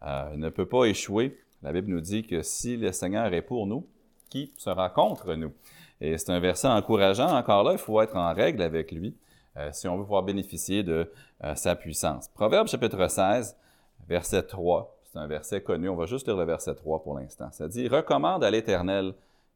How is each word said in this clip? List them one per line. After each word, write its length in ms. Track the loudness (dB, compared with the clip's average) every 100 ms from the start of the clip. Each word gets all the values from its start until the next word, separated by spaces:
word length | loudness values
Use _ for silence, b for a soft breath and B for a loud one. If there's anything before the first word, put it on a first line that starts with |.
| -8
euh, 240 | -6 -6
il 80 | -6
ne 80 | -6
peut 180 | -2 0
pas 180 | 4
échouer. 540 | 4 4 0 0 0 -4 _ _
La 80 | -6
Bible 160 | -4 -2
nous 100 | -2
dit 260 | -2 -4 -4
que 140 | -4
si 380 | -4 -6 -4 -2
le 140 | -2
Seigneur 420 | -2 -2 -2 0
est 80 | 0
pour 240 | -2 -4 -2
nous, 200 | -4 -8 _ _ _ -12
qui 240 | -10 -10 -8
sera 340 | -4 0 0
contre 460 | 4 2 2 -4 -4
nous ? 160 | -4 -10 B B B B
Et 180 | -4 -2
c'est 140 | 0
un 80 | 2
verset 260 | 2 2 4
encourageant. 640 | 4 4 6 6 4 2
Encore 340 | 2 6 6
là, 100 | 6
il 60 | 2
faut 240 | 2 2
être 140 | 4 2
en 180 | 0
règle 260 | 2 2 2
avec 300 | 0 0 -4
lui, 260 | -6 -8 -10 b b b -10
euh, 140 | -10
si 160 | -6 -4
on 100 | -4
veut 60 |
pouvoir 220 | 0 0
bénéficier 580 | 2 -2 -4 -8 -2 -2
de, 260 | 0 0 -2 B B B
euh, 100 | -8
sa 220 | -4 0 -2
puissance. 500 | -4 -4 -2 -4 -8
Proverbe 320 | -2 2 4 2
chapitre 400 | 0 -2 2 0
seize, 500 | 2 2 2 -2 -10 b b b b -4
verset 340 | -4 0 -2
trois. 560 | -2 -2 2 2 0 -14
C'est 160 | _ -12
un 80 | -8
verset 340 | -8 -6 -6
connu. 260 | -2 -2 -2
On 60 |
va 120 | -2 -4
juste 200 | -4 -2
lire 100 | -2
le 60 |
verset 320 | 0 -2 -4
trois 300 | -8 -4 -4
pour 120 | -4 -10
l'instant. 360 | -10 -14 -14
Ça 160 | -10 -8
dit, « 180 | -4 0
Recommande 540 | 2 2 0 2 2
à 80 | 2
l'Éternel 640 | 2 2 0 2 0 -2 -6 b b b